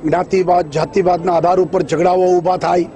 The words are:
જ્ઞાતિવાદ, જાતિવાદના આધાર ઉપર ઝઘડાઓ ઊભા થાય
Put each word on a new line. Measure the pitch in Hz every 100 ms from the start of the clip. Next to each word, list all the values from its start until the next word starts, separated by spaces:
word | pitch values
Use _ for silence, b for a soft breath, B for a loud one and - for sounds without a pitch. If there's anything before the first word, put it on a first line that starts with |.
જ્ઞાતિવાદ, | 156 165 180 190 180 180 160
જાતિવાદના | 143 156 196 180 180 175 170
આધાર | 160 185
ઉપર | 180 185
ઝઘડાઓ | 147 156 180 185 185
ઊભા | 180 170 185
થાય | 165 175 165